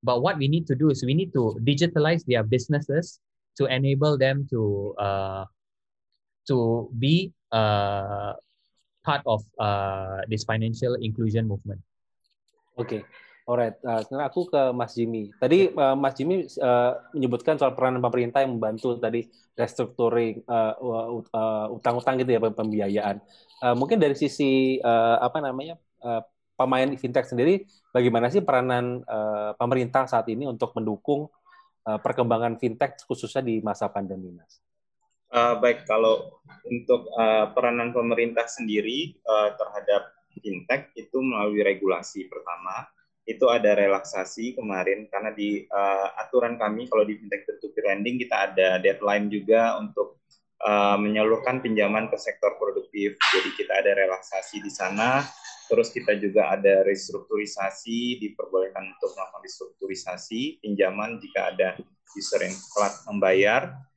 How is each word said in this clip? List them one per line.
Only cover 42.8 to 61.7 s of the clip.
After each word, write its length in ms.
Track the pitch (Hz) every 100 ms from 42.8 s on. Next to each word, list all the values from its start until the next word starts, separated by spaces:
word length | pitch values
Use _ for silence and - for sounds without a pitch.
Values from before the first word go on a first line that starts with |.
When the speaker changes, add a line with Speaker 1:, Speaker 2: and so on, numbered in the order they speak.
| 131 _ _ _ -
Speaker 3:
Itu 240 | 113 127
ada 240 | 117 104
relaksasi 800 | 101 101 98 - 104 92 - 117
kemarin 560 | 127 110 95 92 98 107
karena 240 | 98 107
di, 320 | 107 104 101 -
uh, 480 | 98 101 98 98
aturan 400 | - 110 127 120 117
kami 240 | 107 107 127
kalau 160 | 113
di 160 | 104 107
fintech 240 | 104 101
peer-to-peer 480 | - - 107 - 101
lending 320 | 98 104 123
kita 320 | 120 107 98
ada 240 | 95 92 92
deadline 480 | 95 95 104 104 104
juga 560 | 104 98 113 113 104
untuk, 400 | 104 - 101 - _ _ _ _
uh, 320 | 107 104 101
menyalurkan 640 | 101 104 107 107 113 - 131
pinjaman 480 | 127 107 101 107 110
ke 80 | -
sektor 320 | - - 101
produktif. 640 | - 104 101 - 104 101 -
Jadi 320 | - 95 95 -
kita 240 | - 95
ada 160 | 98 98
relaksasi 640 | 95 95 - 98 - 104
di 80 | 98
sana, 560 | 95 92 101 117 131 143 - - - -
terus 240 | - 113
kita 240 | - - 104
juga 320 | 101 101 80
ada 320 | 95 98 98 98
restrukturisasi, 1400 | 98 - 98 - 107 104 - 98 95 117 113 120 123
diperbolehkan 720 | 107 - - 92 95 95 95
untuk 240 | 95 98 98
melakukan 240 | 95 -
restrukturisasi 1200 | 95 - - _ 98 95 - 90 - 110 139 156
pinjaman 560 | 107 98 95 95 107 117
jika 320 | - 98 95
ada 180 | 92 92